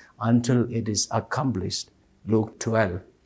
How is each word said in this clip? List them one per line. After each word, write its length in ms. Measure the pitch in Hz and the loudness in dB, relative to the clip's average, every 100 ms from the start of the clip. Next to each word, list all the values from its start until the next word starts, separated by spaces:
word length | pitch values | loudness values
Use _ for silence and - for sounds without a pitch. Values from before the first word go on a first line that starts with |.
| - - | -20 -4
until 500 | 113 120 120 123 117 | 2 2 4 2 2
it 200 | 113 110 | -2 -2
is 180 | 101 - | -2 0
accomplished." 800 | 110 - - 143 98 95 - - _ _ _ 101 | -2 -2 -2 -2 -2 -4 -6 -10 _ _ _ 0
Luke 320 | 110 107 - | 0 0 -4
twelve 440 | 117 113 101 92 - _ | -2 0 0 -2 -12 _